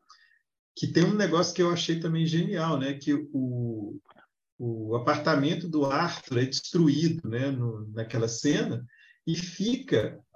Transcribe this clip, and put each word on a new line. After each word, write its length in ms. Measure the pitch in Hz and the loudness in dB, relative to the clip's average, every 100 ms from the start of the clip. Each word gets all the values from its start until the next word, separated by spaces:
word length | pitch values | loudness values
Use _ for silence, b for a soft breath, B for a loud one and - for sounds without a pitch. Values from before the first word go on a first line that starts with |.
| b b b b b _ _ - | b b b b b _ _ -6
Que 100 | 165 | 0
tem 160 | 175 | 4
um 100 | 190 | 4
negócio 400 | 208 180 165 175 | 4 2 2 2
que 80 | - | 2
eu 80 | 175 | 2
achei 280 | 170 - 165 | 2 -2 -2
também 280 | 165 165 160 | 0 0 2
genial, 520 | 170 202 175 160 135 | 2 0 0 0 0
né? 160 | 139 | -2
Que 200 | 139 151 147 147 | -2 0 0 0
o, 680 | 135 127 123 117 110 104 98 _ b b _ _ - | -2 -2 -2 -4 -4 -8 -10 _ b b _ _ -8
o 380 | 120 113 107 120 | -6 -4 -2 0
apartamento 720 | - - 165 143 147 175 170 | 2 2 2 2 2 0 -2
do 180 | 151 135 | 0 2
Arthur 520 | 147 170 - - 120 | 2 0 -4 -2 0
é 60 | 131 | 0
destruído, 840 | - - 170 156 151 165 - 110 | -2 -2 4 4 4 2 0 -4
né, 220 | 120 139 | -2 -2
no, 380 | 127 120 107 107 | -2 -4 -4 -8
naquela 360 | 110 110 117 113 | -8 -4 -2 -2
cena, 560 | - 147 196 233 120 - b b b 160 | 0 2 2 0 -4 -8 b b b -4
e 80 | |
fica 840 | 165 180 - 214 - - 120 - - _ | -4 -4 -4 -2 -2 2 0 0 -6 _